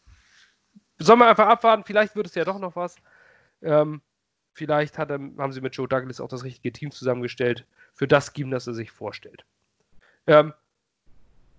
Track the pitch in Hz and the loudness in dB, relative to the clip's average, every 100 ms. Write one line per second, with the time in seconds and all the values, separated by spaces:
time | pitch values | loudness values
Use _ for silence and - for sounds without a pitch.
0 | _ _ _ _ _ _ _ _ _ - | _ _ _ _ _ _ _ _ _ 0
1 | 160 233 233 214 208 233 226 220 196 208 | 6 8 8 6 4 4 2 0 0 -2
2 | 214 208 180 180 165 196 185 175 175 - | -2 -4 -8 -6 -6 -6 -10 -10 -12 -12
3 | _ _ _ _ _ _ 165 151 151 151 | _ _ _ _ _ _ 0 0 0 -4
4 | _ _ _ _ _ - 151 151 151 - | _ _ _ _ _ -12 -4 -2 -2 -6
5 | 147 143 139 135 139 131 131 - 127 131 | -8 -8 -10 -10 -10 -8 -10 -8 -4 -4
6 | 127 123 123 127 131 123 127 117 147 - | -6 -12 -12 -12 -12 -10 -10 -10 -12 -8
7 | 127 123 120 - 123 120 - _ _ - | -6 -4 -6 -4 -4 -4 -10 _ _ -8
8 | 135 147 - - 135 127 127 113 107 - | 2 2 2 -10 -8 -8 -8 -12 -12 -14
9 | 107 - - - _ _ _ _ _ - | -14 -14 -18 -20 _ _ _ _ _ -20
10 | _ _ - 151 156 - _ _ _ _ | _ _ 4 6 4 -2 _ _ _ _
11 | _ - - _ _ | _ -20 -20 _ _